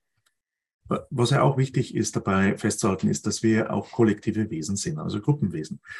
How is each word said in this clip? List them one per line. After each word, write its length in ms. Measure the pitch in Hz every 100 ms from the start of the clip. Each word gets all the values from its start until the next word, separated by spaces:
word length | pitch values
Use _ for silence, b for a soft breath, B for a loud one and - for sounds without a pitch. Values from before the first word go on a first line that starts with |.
| _ _ _ _ _ _ _ _ -
Wa-, 180 | 135 -
was 180 | 131 120
ja 120 | 131
auch 160 | 143 131
wichtig 360 | 131 139 117
ist, 220 | 117 107 107
dabei 400 | - 95 98 -
festzuhalten, 540 | 107 - 107 95 104
ist, 160 | 101 107
dass 160 | -
wir 280 | 113 110 -
auch 200 | 104 -
kollektive 560 | - 110 101 110 107 107
Wesen 280 | 160 - 98
sind, 220 | - 78
also 220 | 87 104
Gruppenwesen. 600 | 147 143 92 80 78 - -